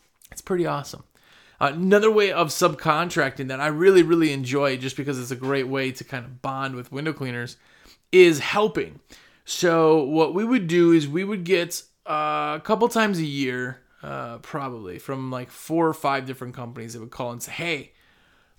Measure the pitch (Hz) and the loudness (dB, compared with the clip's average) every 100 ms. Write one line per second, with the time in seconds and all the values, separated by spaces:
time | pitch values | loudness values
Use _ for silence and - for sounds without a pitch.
0 | _ _ _ - - 185 160 147 139 - | _ _ _ -14 -6 -2 -2 -4 -8 -16
1 | - _ _ _ _ - 139 156 190 202 | -20 _ _ _ _ -4 -4 0 2 4
2 | 220 214 202 156 160 - 180 147 165 151 | 4 4 4 2 -2 2 0 0 0 0
3 | 175 170 135 - 131 131 151 151 185 190 | 0 0 -2 -2 -8 -4 -4 2 6 8
4 | 160 165 156 139 127 139 139 131 131 - | 6 4 2 0 -2 0 0 0 -4 -6
5 | 139 131 123 127 131 139 127 135 131 127 | -6 -6 -8 -8 -4 -2 -2 -4 -4 -6
6 | - 131 120 123 135 135 135 127 123 135 | -10 -12 -12 -10 -8 -6 -6 -8 -10 -8
7 | 156 - 131 120 120 - _ _ _ _ | -6 -6 -6 -6 -8 -12 _ _ _ _
8 | _ 185 175 147 - 208 214 - 90 73 | _ 8 8 6 0 0 0 -2 -6 -10
9 | _ - _ _ - - 175 165 160 160 | _ -20 _ _ -12 -2 2 4 6 4
10 | 135 156 156 175 226 254 170 175 170 165 | 4 2 2 0 0 0 2 4 6 6
11 | 143 156 196 208 170 180 170 - - _ | 4 -2 -4 -6 0 0 0 -8 -14 _
12 | - 151 151 151 147 156 - 208 226 226 | -8 -4 -2 -2 -4 -4 -2 0 2 2
13 | 214 180 156 139 131 127 127 127 _ _ | 0 0 -4 -2 -4 -4 -6 -10 _ _
14 | 143 139 120 117 - 156 135 120 95 87 | -12 -12 -12 -14 -12 -10 -10 -10 -12 -12
15 | - 131 131 127 123 - - 160 165 151 | -10 -10 -8 -10 -12 -16 -4 0 0 0
16 | 143 135 131 131 123 123 120 120 113 117 | -4 -4 -6 -12 -14 -14 -14 -14 -14 -14
17 | 113 - 123 120 - - 170 147 123 _ | -14 -10 -10 -10 -12 -8 -6 -6 -8 _
18 | _ _ _ _ _ | _ _ _ _ _